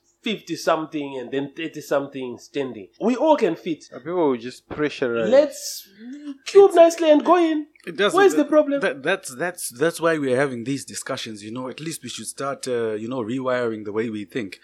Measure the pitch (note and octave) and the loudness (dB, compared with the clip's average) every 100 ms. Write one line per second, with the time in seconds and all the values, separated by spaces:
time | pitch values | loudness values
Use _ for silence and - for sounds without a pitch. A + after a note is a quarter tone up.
0 | _ _ A3+ G3+ - D#3+ - D#3+ D3+ D#3 | _ _ -8 -8 -8 -4 0 0 -2 -8
1 | C#3+ C3 A#2 C3+ C#3 D3+ D#3+ D3+ - C#3+ | -8 -10 -6 -6 -6 -8 -12 -12 -4 -2
2 | C#3 C3+ B2+ A2+ - C#3+ B2+ A2 F#2 - | -2 -8 -10 -12 -10 -8 -8 -10 -16 -4
3 | G#3+ A#3+ D#4 D4 G3 D#3+ F3+ D3 - D3+ | -2 2 2 4 2 -2 -6 -8 -10 -14
4 | C#3 F3+ D3+ B2 A#2+ - - - D3 - | -6 0 0 0 -4 -14 -12 -4 -4 -2
5 | B2+ A#2 A2+ C4 D4+ - - - G3 G3 | -2 0 4 4 4 -2 -12 -12 -16 -20
6 | A#3+ D4 D4 C4+ - G4 G4 E4+ E4 E4 | -18 -16 -14 -14 4 8 8 8 6 6
7 | D#4+ D4+ B3+ F4+ E4 D#4 D4 _ F#3+ E3+ | 4 4 6 4 4 0 -4 _ -10 -2
8 | G3+ F4 G4 D4+ D4 D4+ D4 C#4 G3 C#3 | 2 6 6 4 4 4 4 0 -2 -2
9 | C#3+ F#3+ - B2+ F3 F3 - A#2+ D#3+ E3 | -2 -2 -4 -6 -6 -6 -12 -2 -2 0
10 | E3 D#3+ C3+ B2 C#3+ A#2+ A2+ C#3 G#2 G2 | 0 0 2 2 0 -2 -6 -6 -8 -12
11 | - B2+ A#2+ G#2+ G#2 A#2+ B2+ A#2+ D#3+ C#3+ | -8 -8 -10 -12 -12 -10 -10 -10 -12 -12
12 | A#2+ - A2 - C#3 C3+ C3 A#2+ A2+ G#2+ | -12 -12 -12 -8 -8 -8 -4 -2 -2 -4
13 | A2+ C3 G#2+ C3 B2+ B2 A#2+ A2 G#2 G#2+ | -4 -4 -4 -4 -2 0 -2 -4 -6 -4
14 | A#2 G#2+ G2+ C3+ G2 - | -4 -6 -8 -8 -8 -10